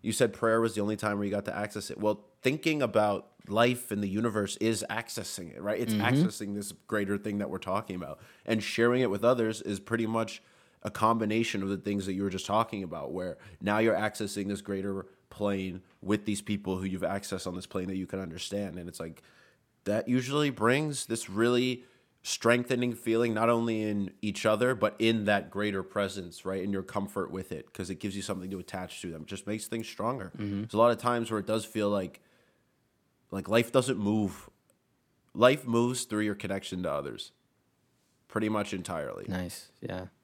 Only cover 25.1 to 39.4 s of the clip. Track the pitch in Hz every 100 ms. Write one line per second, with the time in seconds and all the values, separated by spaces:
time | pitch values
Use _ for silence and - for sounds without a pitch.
25.1 | 113 104 101 98 101 104 98 92 - 98
26.1 | 101 87 82 92 98 98 98 92 107 101
27.1 | - 90 92 95 78 - - 90 90 104
28.1 | 98 98 95 90 95 87 95 92 - 92
29.1 | 80 78 98 - 110 - 117 113 - 110
30.1 | 131 95 - 104 101 113 104 117 113 120
31.1 | 120 113 107 98 110 107 110 104 101 92
32.1 | - _ _ _ _ _ _ _ _ _
33.1 | _ _ 98 92 110 120 135 123 123 101
34.1 | 107 101 82 - _ _ _ _ _ _
35.1 | _ _ - 120 147 135 117 120 127 -
36.1 | 107 107 101 101 98 - 90 90 71 69
37.1 | 55 - _ _ _ _ _ _ _ _
38.1 | _ _ 110 107 107 101 98 87 85 71
39.1 | 50 50 92